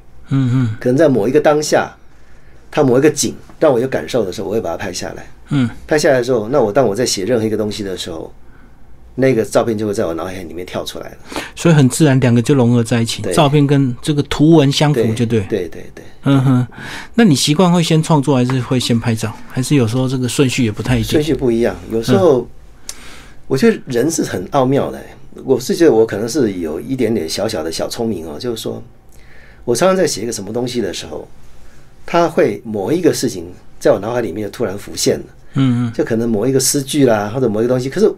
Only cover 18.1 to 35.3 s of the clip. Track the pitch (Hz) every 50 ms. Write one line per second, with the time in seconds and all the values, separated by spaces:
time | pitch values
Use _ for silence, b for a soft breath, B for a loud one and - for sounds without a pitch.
18.1 | 165 147 135 151 139 123 123 123 135 131 120 - 131 123 - - 123 117 113 120
19.1 | 113 110 - 101 - - - - - 135 127 - 151 139 120 104 113 127 131 127
20.1 | 135 131 127 120 - - 143 123 - - 123 107 104 - 104 - 127 117 110 -
21.1 | - 156 151 160 135 127 135 120 117 113 117 107 90 87 90 101 110 113 113 -
22.1 | 127 196 185 165 135 120 - - - - - B B B B B B B B B
23.1 | B B B B B B - - 135 131 233 226 214 - - - 123 123 - 160
24.1 | 165 - - - - 95 - - - 143 127 127 139 131 92 76 65 69 - -
25.1 | - - - - - - - 127 139 - - - 196 165 170 151 113 110 113 113
26.1 | 110 98 113 117 131 160 123 107 95 90 82 78 78 85 76 - 135 127 120 107
27.1 | 117 104 80 80 - - 98 110 107 90 85 82 82 - 82 78 - - 117 113
28.1 | 104 85 80 82 147 - 117 123 113 110 - 117 113 113 - - - - - b
29.1 | b b b b b b b b b b - - 120 - - - 185 190 180 147
30.1 | - 95 104 120 117 - 98 95 113 123 127 123 113 120 107 87 82 - - 78
31.1 | - - - - - b b b b b b b b b b b b - - -
32.1 | - 170 170 165 165 - 165 135 101 101 - 113 107 104 95 107 143 180 160 143
33.1 | 113 - - 127 95 90 82 87 92 - - - - - - 160 123 101 95 110
34.1 | 120 123 117 104 - 107 107 98 - - 120 95 95 104 - - 92 92 - 131
35.1 | 104 71 - -